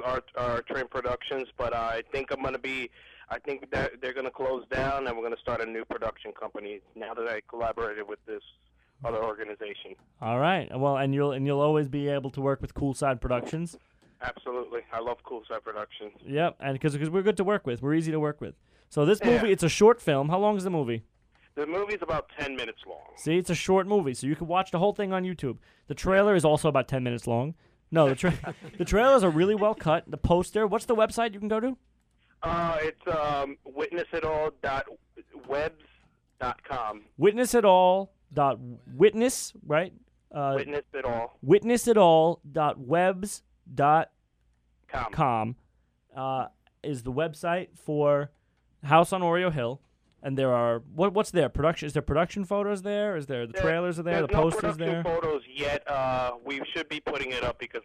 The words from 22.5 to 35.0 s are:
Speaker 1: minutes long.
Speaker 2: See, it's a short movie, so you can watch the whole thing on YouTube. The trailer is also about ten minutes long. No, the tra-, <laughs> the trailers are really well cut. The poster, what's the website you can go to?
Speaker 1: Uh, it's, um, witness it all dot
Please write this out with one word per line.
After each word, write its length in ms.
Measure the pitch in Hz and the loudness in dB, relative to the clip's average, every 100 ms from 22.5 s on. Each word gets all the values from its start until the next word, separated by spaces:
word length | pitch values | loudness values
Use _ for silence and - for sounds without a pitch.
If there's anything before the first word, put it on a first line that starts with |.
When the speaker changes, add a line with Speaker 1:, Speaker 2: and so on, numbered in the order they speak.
Speaker 1:
minutes 260 | 131 117 - 95 | -6 -8 -12 -18
long. 140 | 80 71 - | -18 -20 -8
Speaker 2:
See, 220 | 147 170 | 0 0
it's 100 | 180 | 0
a 40 | |
short 320 | 165 - 185 190 | -2 2 2 4
movie, 260 | 208 147 | 2 0
so 140 | 123 131 | -2 -4
you 100 | 151 | -4
can 100 | 165 | -2
watch 240 | 175 190 | -2 0
the 60 | 175 | 0
whole 140 | 202 | 0
thing 200 | 202 196 | 0 -2
on 100 | 190 | -2
YouTube. 320 | 185 175 139 113 _ _ - | -4 -4 -6 -8 _ _ -12
The 60 | |
trailer 400 | 139 - 190 202 | -6 2 4 6
is 100 | 190 | 6
also 240 | 151 151 160 | 6 4 4
about 180 | 139 123 | 2 0
ten 160 | 135 | -2
minutes 240 | 123 120 120 | -2 -4 0
long. 280 | 117 139 165 _ _ _ | 0 -2 -6 _ _ _
No, 200 | 160 143 | 4 4
the 40 | |
tra-, 400 | 131 180 160 139 | 4 2 0 -4
<laughs> 240 | - 156 - | -12 -14 -6
the 60 | |
trailers 400 | 175 190 254 269 | 0 4 8 8
are 60 | 190 | 6
really 240 | 156 185 | 4 4
well 200 | 214 208 | 4 2
cut. 300 | 220 160 165 - | 2 2 0 0
The 120 | 147 | -2
poster, 480 | - 175 180 208 214 | 2 4 2 0 2
what's 180 | 214 | 0
the 100 | - | 0
website 380 | 226 220 - 233 | 2 2 2 -2
you 60 | 202 | -2
can 80 | 208 | -2
go 100 | 220 | -2
to? 180 | 247 254 _ _ _ _ _ _ | -2 -4 _ _ _ _ _ _
Speaker 1:
Uh, 340 | 165 170 170 165 | -4 -2 0 0
it's, 340 | 156 156 - 160 | -2 -4 -4 -2
um, 380 | 147 143 139 139 | 0 0 -2 -6
witness 420 | - 139 151 175 165 | -12 -6 -4 -4 -4
it 100 | 170 | -4
all 260 | 156 156 156 - | -2 -2 -2 -4
dot 220 | 143 135 135 110 | -4 -4 -6 -14